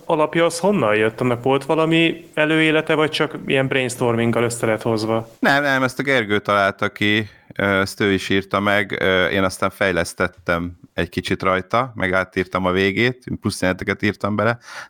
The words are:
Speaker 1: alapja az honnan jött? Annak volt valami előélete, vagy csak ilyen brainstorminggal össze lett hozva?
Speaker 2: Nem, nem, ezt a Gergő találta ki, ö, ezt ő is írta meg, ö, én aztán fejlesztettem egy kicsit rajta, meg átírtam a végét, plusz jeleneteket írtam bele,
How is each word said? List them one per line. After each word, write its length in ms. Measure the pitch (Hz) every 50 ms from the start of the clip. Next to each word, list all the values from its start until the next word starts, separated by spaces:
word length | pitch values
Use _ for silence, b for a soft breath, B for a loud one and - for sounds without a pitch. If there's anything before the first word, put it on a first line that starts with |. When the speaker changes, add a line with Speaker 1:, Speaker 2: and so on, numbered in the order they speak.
| -
Speaker 1:
alapja 400 | - 170 151 151 151 - 165 170
az 140 | 170 - -
honnan 360 | - 196 208 175 120 104 107
jött? 240 | 107 107 113 - -
Annak 220 | 127 127 120 117
volt 220 | - 135 135 135 -
valami 680 | - 160 156 160 160 165 165 165 160 165 - - - -
előélete, 600 | 151 151 151 160 160 160 156 151 156 156 - 160
vagy 160 | 151 156 151
csak 280 | - - 156 143 - - 98
ilyen 200 | - 139 135 135 131
brainstorminggal 760 | - 135 127 120 120 - 127 120 113 113 117 117 117 117
össze 240 | 120 117 120 - -
lett 160 | 113 110 107
hozva? 460 | - 120 113 107 110 110 113 110 113 - - _
Speaker 2:
Nem, 240 | - 190 139 143
nem, 200 | 143 139 135 131
ezt 160 | 131 123 - -
a 40 |
Gergő 360 | 131 143 135 127 110 101 104 101
találta 520 | - - 101 101 98 98 101 - 107 101
ki, 360 | - - 107 104 104 113 107 - b b b b -
ö, 260 | - 98 101 98 95
ezt 200 | 98 98 - -
ő 120 | 110 101
is 160 | 95 92 - -
írta 320 | 95 98 95 - - 98
meg, 320 | 101 104 101 104 101 - - -
ö, 260 | - 95 95 92 92 62
én 140 | - 98
aztán 280 | 95 92 - - 101 95
fejlesztettem 1080 | - - 104 95 87 85 87 - - - 95 - - - - - 87 85 87 87 87 - - -
egy 160 | - - 87 -
kicsit 340 | - 92 - - 95 -
rajta, 500 | 98 95 92 92 92 - - 120 131 127 110
meg 180 | 107 95 92
átírtam 520 | 90 95 90 - - 95 90 - - 90 92
a 60 | 90
végét, 520 | 90 95 98 98 98 104 117 127 123 - - - 98 -
plusz 200 | - 107 - -
jeleneteket 420 | 92 92 90 92 95 98 98 -
írtam 340 | - 104 98 - - 101 107
bele, 220 | 101 104 117 120 - B B B B B